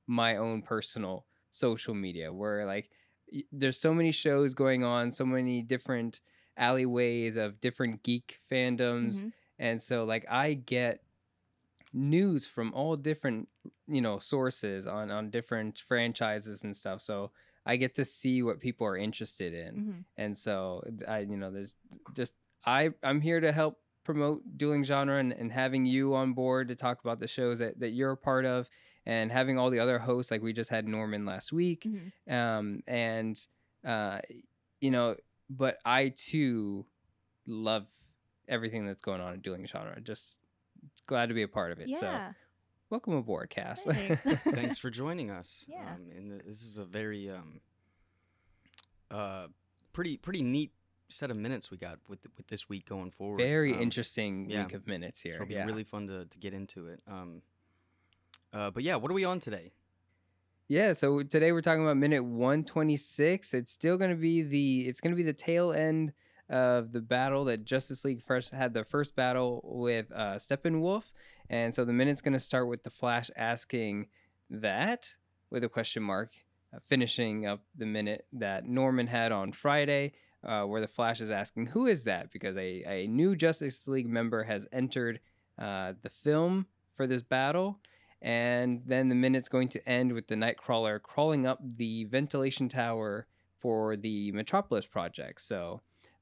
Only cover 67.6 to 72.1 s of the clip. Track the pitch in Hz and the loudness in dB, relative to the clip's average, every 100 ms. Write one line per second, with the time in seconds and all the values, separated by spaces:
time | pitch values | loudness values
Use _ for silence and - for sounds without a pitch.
67.6 | 107 131 - 135 139 120 - 127 - - | 0 0 0 -2 -2 -2 0 0 0 -2
68.6 | 127 117 107 147 143 - 127 127 123 120 | 0 0 0 0 0 2 2 2 0 -2
69.6 | - 123 120 117 107 107 104 101 - 139 | -6 -2 2 2 -2 -4 -4 -4 -2 -2
70.6 | 170 160 170 208 - - - - - 117 | 0 2 2 0 -4 -20 -20 -20 -4 -2
71.6 | 117 113 120 120 135 | 0 0 2 4 4